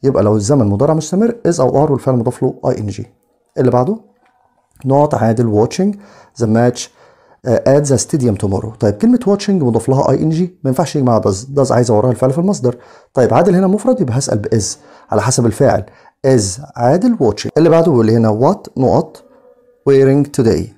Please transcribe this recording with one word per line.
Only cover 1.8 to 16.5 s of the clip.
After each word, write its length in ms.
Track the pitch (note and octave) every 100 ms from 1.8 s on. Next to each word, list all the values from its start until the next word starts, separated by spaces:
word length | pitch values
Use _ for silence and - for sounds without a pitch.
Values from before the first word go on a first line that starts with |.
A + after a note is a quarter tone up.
| D3+
are 40 |
والفعل 240 | C3 - B2+
مضاف 280 | A#2 -
له 160 | C3 - -
آي 120 | -
إن 100 | G#2
جي. 200 | G2 G#2+ _ _ _ _ -
اللي 140 | C3
بعده 280 | A#2+ B2+ A3+ - _ _ _ _ _ _ _ B2+
not 260 | C3+ D3
عادل 520 | C3+ A2 A2+ A#2 G#2 A#2
watching 280 | - F#3+ G3+ - - - -
the 40 | A#2
match، 360 | A2+ A#2+ B2 - _ _ _ _ _ -
آه، 340 | A#2 - C#3
at 60 | D3
the 120 | C3
stadium 480 | - D#3+ B2 G2+ G#2
tomorrow. 300 | G2 A2 A2+
طيب 140 | A2
كلمة 260 | G2+ A3+ B3 -
watching 240 | G3+ -
مضاف 400 | F#3+ C3 A2+ A2+
لها 200 | C3 C#3+
آي 120 | C3+
إن 60 | D#3
جي، 300 | D#3+ F3 -
ما 60 | C3+
ينفعش 260 | B2+ F3 D#3
يجي 100 | B2+
معاها 160 | A2+
does، 140 | G#2 G2 B2+ C#3
does 120 | C3+
عايزة 260 | A#2+ A#2 G#2+
وراها 140 | B2+
الفعل 200 | A2+ C3
في 60 | C3+
المصدر. 400 | F#3 F3 A#2+ A#2 - - _
طيب 200 | - D3+
عادل 220 | A#2+ F3 F3+
هنا 120 | F#3+
مفرد 340 | G3+ A#3 B3+
يبقى 160 | D3 A#2
هسأل 200 | - A2
بإز 400 | G2+ A2+ G2 - - - _
على 100 | A2
حسب 240 | A2 B2+ A#2
الفاعل، 400 | G#2 C3+ G2 - - _ _ C3+
is 340 | C3 G2